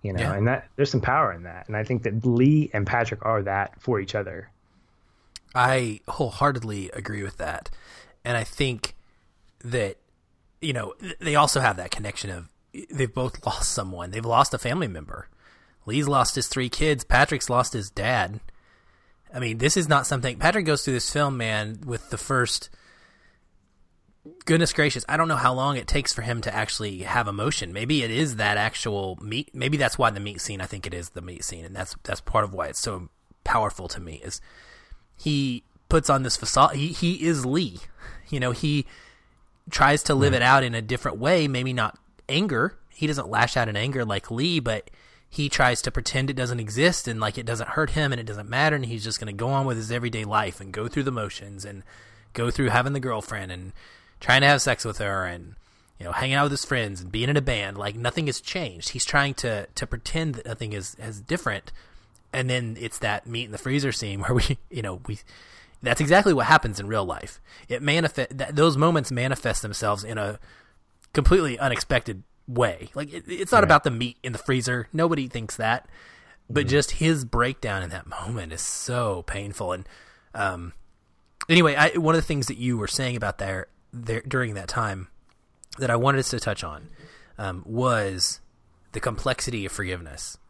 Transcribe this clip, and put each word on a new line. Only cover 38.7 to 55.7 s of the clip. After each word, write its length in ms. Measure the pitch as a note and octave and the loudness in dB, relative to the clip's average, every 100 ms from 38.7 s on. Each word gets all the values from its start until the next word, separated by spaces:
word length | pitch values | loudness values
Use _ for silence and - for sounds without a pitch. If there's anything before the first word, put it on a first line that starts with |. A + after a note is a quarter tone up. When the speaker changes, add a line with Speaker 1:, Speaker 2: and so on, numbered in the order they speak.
| D3 C3 - - _ _ _ _ _ - | 0 -2 -10 -20 _ _ _ _ _ -6
Speaker 2:
tries 320 | - C#3 D3 | 4 6 6
to 100 | - | 4
live 180 | C#3 C3+ | 4 6
Speaker 1:
Right. 100 | B2+ | 6
Speaker 2:
it 20 | |
out 200 | A#2+ C3+ | 8 6
in 100 | B2+ | 6
a 80 | A2+ | -2
different 360 | A2 B2 - G#2 | -2 -2 -2 -2
way, 300 | C3 F3+ D3 | 4 4 4
maybe 240 | C3 B2+ | 0 -2
not 260 | B2+ A2 - _ _ - | 0 -2 -4 _ _ -2
anger. 480 | C#3 G3+ A#2+ D#3+ - - | 0 2 2 0 -2 -20
He 160 | - D#3 | -4 -2
doesn't 220 | C#3+ F3+ | -2 0
lash 260 | A2 B2 - | 2 4 2
out 120 | A2+ | 0
in 80 | G#2 | 0
anger 280 | B2 C3 | -2 -2
like 260 | A2+ G2 - | 0 -2 -2
Lee, 300 | A#2 D#3+ E3 | -2 0 0
but 300 | A#2 G#2+ - - - _ _ | 0 -4 -6 -20 -20 _ _
he 180 | - C#3+ | -4 -2
tries 320 | - C3 A#2+ | 4 4 4
to 80 | - | -2
pretend 380 | B2+ A#2 C3+ C3+ | -4 -2 -2 -2
it 60 | C3 | -2
doesn't 240 | B2 A#2+ | -2 -4
exist 480 | A2 G#2+ E3 E3+ - | -4 4 4 4 -4
and, 120 | A2+ | -2
like, 180 | G#2+ G2+ | -2 -2
it 80 | A#2 | -6
doesn't 240 | A2+ A2 | -4 -4
hurt 200 | - D#3 | -2 0
him 220 | D3+ D3 | 2 0
and 80 | B2 | -2
it 60 | A2 | -6
doesn't 220 | G#2 G#2 | -10 -4
matter, 260 | A#2+ D3+ D3+ | 2 2 2
and 80 | A#2+ | -2
he's 180 | A#2 | -6
just 160 | G#2+ G#2+ | -6 -6
gonna 120 | G#2+ | -6
go 160 | G2+ A#2 | -4 0
on 160 | C#3 | 2
with 120 | C3+ A2+ | 0 -2
his 160 | A2 | -2
everyday 320 | A#2+ A#2+ A2+ | -4 -2 -4
life 360 | G#2 G#2+ G#2 - | 0 0 0 -6
and 120 | G2 | -10
go 160 | F#2 A#2 | -8 -4
through 160 | - | -2
the 80 | C3+ | -2
motions 520 | B2 G2+ - G2+ G2+ | -2 -6 -8 -14 -14
and 200 | G#2 G2 - - - - - | -12 -14 -18 -20 -20 -20 -12
go 160 | - A#2+ | -4 -2
through 180 | - C3 | 2 4
having 240 | A#2+ B2+ | 4 2
the 60 | C#3 | -2
girlfriend 520 | B2+ A2 - G#2+ F#2+ | -4 -6 -6 -8 -8
and 200 | F#2 F#2 - - - _ - | -10 -12 -14 -20 -20 _ -8
trying 220 | - B2+ | 4 8
to 60 | C#3 | 8
have 120 | C#3+ | 6
sex 240 | C#3 A#2+ | 4 0
with 140 | A#2 G2+ | -2 -4
her 260 | G2+ F#2+ F#2 | -2 -2 -4
and, 280 | F2 F2 G2 _ | -6 -14 -20 _